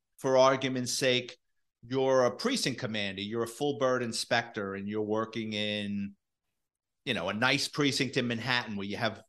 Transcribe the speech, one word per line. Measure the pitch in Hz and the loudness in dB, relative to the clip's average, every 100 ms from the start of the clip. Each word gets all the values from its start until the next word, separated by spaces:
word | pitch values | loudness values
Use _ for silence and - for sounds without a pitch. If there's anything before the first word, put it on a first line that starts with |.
| _ - | _ -4
for | 135 131 | 4 8
argument's | 131 135 135 127 120 | 8 6 0 -2 -4
sake, | - 131 123 - - _ _ _ _ 117 | 0 2 2 0 -12 _ _ _ _ -4
you're | 135 131 131 123 | 0 4 6 4
a | - | 2
precinct | 240 262 143 117 | -2 0 -2 -2
commander, | 110 110 101 95 | -4 -2 -4 -4
you're | 104 117 | -4 -4
a | 117 | -4
full | - 147 135 | -2 -2 0
bird | 131 127 | 2 2
inspector, | 117 110 - 117 117 110 98 98 | -2 -4 0 0 0 -4 -6 -6
and | 101 | -4
you're | 107 | -4
working | 107 107 110 113 110 | 0 0 -2 -4 -6
in, | 107 107 104 101 101 101 - _ _ _ _ _ _ _ _ 139 | -4 -2 -2 -4 -4 -6 -10 _ _ _ _ _ _ _ _ -6
you | 98 | -2
know, | 90 | -2
a | |
nice | 104 127 139 - | 0 2 2 -2
precinct | - 143 131 127 135 | 0 0 0 -2 0
in | 120 | -2
Manhattan | 117 131 123 117 101 | -2 0 0 0 -6
where | 101 | -6
you | 95 | -2
have | 110 101 | -2 -4